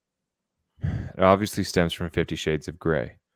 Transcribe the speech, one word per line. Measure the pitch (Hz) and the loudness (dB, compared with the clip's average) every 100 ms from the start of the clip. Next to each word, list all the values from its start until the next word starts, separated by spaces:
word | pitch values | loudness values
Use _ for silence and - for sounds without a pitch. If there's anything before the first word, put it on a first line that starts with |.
| _ _ _ _ _ _ _ _ | _ _ _ _ _ _ _ _
It | - - - - | -6 -6 -8 2
obviously | 92 98 104 - | 4 6 2 -4
stems | 92 92 85 | 0 2 0
from | - 85 | -2 -4
Fifty | - 80 78 | -2 -4 -4
Shades | 78 78 - | -2 -2 -4
of | 78 | -6
Grey. | 82 76 57 - _ | -2 -2 -4 -12 _